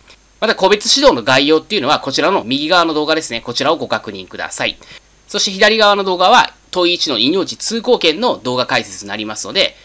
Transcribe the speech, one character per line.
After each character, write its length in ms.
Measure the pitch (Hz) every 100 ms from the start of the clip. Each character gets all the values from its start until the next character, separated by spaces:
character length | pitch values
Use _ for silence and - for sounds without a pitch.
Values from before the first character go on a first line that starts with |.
| _ - _ _
ま 80 | 175
た 60 |
個 140 | - 185
別 260 | 202 220
指 120 | 269 277
導 80 |
の 80 | 135
概 240 | 107 131 143
要 140 | 160
っ 40 |
て 120 | 156 208
い 20 |
う 40 |
の 60 | 127
は 120 | 147
こ 120 | -
ち 80 | -
ら 100 | 151
の 140 | 190
右 240 | 107 135 151
側 160 | 180
の 80 | 165
動 140 | 151 151
画 80 |
で 80 | 160
す 100 | 156
ね。 80 | 113
こ 140 | -
ち 80 | 120
ら 100 | 135
を 40 | -
ご 120 | 123
確 220 | 110 -
認 160 | 98 92
く 100 | 98
だ 140 | 82
さ 160 | - 120
い。 100 | - - - _ _ _
そ 100 | 202
し 80 | -
て 40 |
左 280 | 190 208 220
側 180 | 208 202
の 80 |
動 120 | 196 180
画 120 | 185
は 240 | 233 - - _
問 200 | 180 175
い 40 |
一 120 | 175 -
の 100 | 120
引 140 | 123
用 120 | 190
地 120 | 165 226
通 260 | - 226
行 160 | 233 240
権 220 | 170 156
の 180 | 240 127
動 180 | 127 123
画 100 | 120
解 180 | 127
説 200 | 110 95
に 40 | 101
な 80 | 104
り 80 |
ま 120 | 107 107
す 100 | -
の 60 |
で、 240 | 165 - -